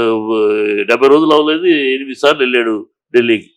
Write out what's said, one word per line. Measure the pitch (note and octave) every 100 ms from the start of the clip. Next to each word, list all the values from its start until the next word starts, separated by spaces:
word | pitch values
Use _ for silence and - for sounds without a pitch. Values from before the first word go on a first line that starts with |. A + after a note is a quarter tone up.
| A#2 A2 A2 A2 G#2+ G#2+ G#2 G#2
డెబ్బై | G2+ A#2+ C3+
రోజులు | D3 D#3+
అవ్వలేదు, | D3+ D3+ D#3
ఎనిమిది | F3+ D#3 C3+ C3 C#3
సార్లు | B2 D3 D3+
వెళ్ళాడు | B2+ B2 A#2 G#2+ - _ _ A#2+
ఢిల్లీకి. | A#2+ A2 -